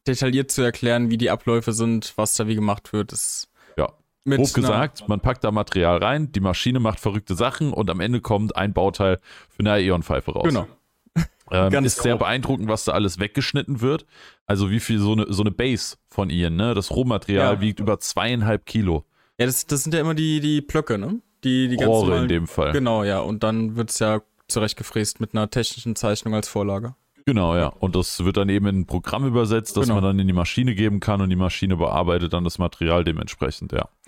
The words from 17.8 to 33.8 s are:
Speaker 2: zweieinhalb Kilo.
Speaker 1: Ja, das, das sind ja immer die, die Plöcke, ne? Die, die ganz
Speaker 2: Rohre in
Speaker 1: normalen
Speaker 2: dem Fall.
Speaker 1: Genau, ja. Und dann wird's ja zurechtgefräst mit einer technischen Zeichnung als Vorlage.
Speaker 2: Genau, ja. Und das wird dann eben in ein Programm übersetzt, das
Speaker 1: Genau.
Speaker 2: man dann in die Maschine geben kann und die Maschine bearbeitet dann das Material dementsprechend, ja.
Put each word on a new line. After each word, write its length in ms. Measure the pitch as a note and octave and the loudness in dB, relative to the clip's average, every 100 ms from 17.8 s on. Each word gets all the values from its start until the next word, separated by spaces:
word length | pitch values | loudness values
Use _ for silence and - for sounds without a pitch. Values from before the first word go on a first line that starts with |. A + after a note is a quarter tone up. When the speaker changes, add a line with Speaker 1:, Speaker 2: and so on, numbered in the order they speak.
| G#2 G2+ | -2 -2
Speaker 2:
zweieinhalb 680 | - - G#2+ A#2+ A2 G#2 - | -2 -4 -2 0 0 0 -2
Kilo. 360 | A2+ G2 D#2+ - _ _ - | -2 0 0 -4 _ _ -2
Speaker 1:
Ja, 80 | B2 | -2
das, 180 | B2+ - | -2 -2
das 180 | C#3+ | -4
sind 100 | D#3 D#3+ | -2 -2
ja 40 | |
immer 140 | D#3 | 0
die, 260 | D#3 D#3+ D3+ | 0 0 0
die 220 | D3 D3+ | 0 -2
Plöcke, 380 | C#3+ D#3 D3+ G#2+ | 0 -4 -2 -2
ne? 200 | G#2 A3+ - _ | -2 -6 -8 _
Die, 240 | C3 B2+ B2+ | 0 2 2
die 80 | B2 | 2
ganz 100 | B2 | 4
Speaker 2:
Rohre 120 | A2 | 4
in 40 | G2 | 4
Speaker 1:
normalen 180 | F2 E2 | 2 2
Speaker 2:
dem 180 | E2+ E2 | 0 -2
Fall. 240 | - D2 | -2 0
Speaker 1:
Genau, 320 | C#3 B2+ A2+ | 0 0 0
ja. 160 | G2+ F#2+ | 0 -2
Und 220 | D2+ G#2+ | -2 -2
dann 320 | A2 A2+ A2 A2+ | -2 0 -2 -4
wird's 220 | A2 - | -4 -2
ja 240 | A2 A2 - _ - | 0 -2 -4 _ -6
zurechtgefräst 720 | - G#2+ - - A2+ G#2+ - | -2 -2 -4 -6 -4 -4 -4
mit 140 | A2+ | -4
einer 160 | A2 G#2+ | -2 -2
technischen 460 | - A2+ - A#2 G#2+ | -2 -4 -6 -6 -4
Zeichnung 400 | A2 G#2 A#2 G#2+ | -2 -2 -2 -4
als 120 | - | -2
Vorlage. 460 | - G2+ G2 A#2 - _ _ - | -2 -2 -2 -6 -12 _ _ 0
Speaker 2:
Genau, 300 | A2+ F2 E2+ | 2 2 2
ja. 120 | D2+ | 0
Und 280 | - F#2 F2+ | -2 -2 0
das 280 | F2 - F2+ | -2 0 0
wird 120 | G2 | 2
dann 120 | G2 | 2
eben 160 | G2+ G2+ | 2 2
in 120 | F#2+ | 0
ein 40 | F2+ | -2
Programm 380 | F#2 - G#2+ C3+ | -4 -4 -2 0
übersetzt, 520 | A#2+ A2 A2+ G#2+ - | 0 2 0 0 0
das 60 | B2+ | 2
Speaker 1:
Genau. 100 | G#2 | 2
Speaker 2:
man 80 | |
dann 160 | F#2+ G2 | 2 2
in 60 | F#2+ | 2
die 60 | |
Maschine 400 | F2+ E2+ - B2+ | 2 0 0 0
geben 260 | G2 G#2+ G2+ | 2 0 0
kann 220 | - G2+ | 0 0
und 80 | F#2+ | 2
die 60 | F2+ | 2
Maschine 420 | F#2 - F#2+ F2+ | 0 0 -2 0
bearbeitet 560 | E2 B1+ F2 F2 E2+ | 0 0 2 0 0
dann 100 | F2 | -2
das 140 | F2 - | -2 -2
Material 440 | E2+ - E2 F2 | -4 -2 0 2
dementsprechend, 680 | E2+ D#2+ D#2 - C2 - - | 2 -2 -6 -4 -4 -4 -6
ja. 160 | - | -6